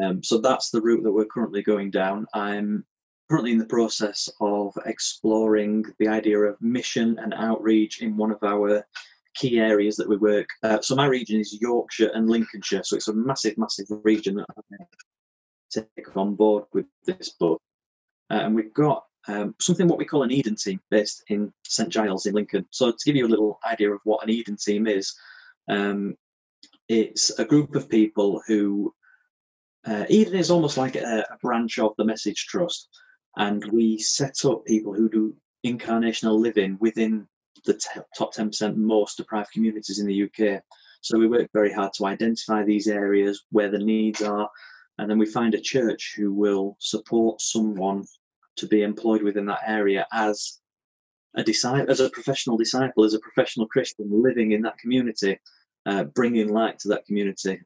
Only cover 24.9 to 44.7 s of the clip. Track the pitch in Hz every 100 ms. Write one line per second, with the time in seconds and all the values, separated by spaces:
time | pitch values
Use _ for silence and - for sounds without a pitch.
24.9 | 98 98 - - - - _ - 101 101
25.9 | 101 101 - _ _ _ _ - _ -
26.9 | 113 107 - - - 113 147 143 147 -
27.9 | 110 107 107 101 87 - 107 101 101 101
28.9 | _ _ _ _ _ _ _ _ _ -
29.9 | 107 - 208 196 185 160 175 147 - 131
30.9 | 113 117 110 - - 123 117 113 - 107
31.9 | - 107 110 104 101 - 101 87 - -
32.9 | _ _ _ _ - 104 104 104 113 113
33.9 | 110 - - 135 - 139 117 - 110 104
34.9 | 98 113 110 110 - _ _ 120 120 -
35.9 | 113 113 110 113 107 117 107 95 95 113
36.9 | 113 110 110 98 _ _ _ - - -
37.9 | - - - 110 - 107 - 107 107 110
38.9 | 110 104 - - 107 104 - 110 107 -
39.9 | 98 104 98 101 - 107 98 _ - _
40.9 | _ - 113 113 120 - 107 104 104 98
41.9 | - 98 98 113 113 - 107 104 104 104
42.9 | 104 101 101 101 101 _ 107 101 101 107
43.9 | 110 110 107 104 104 104 - -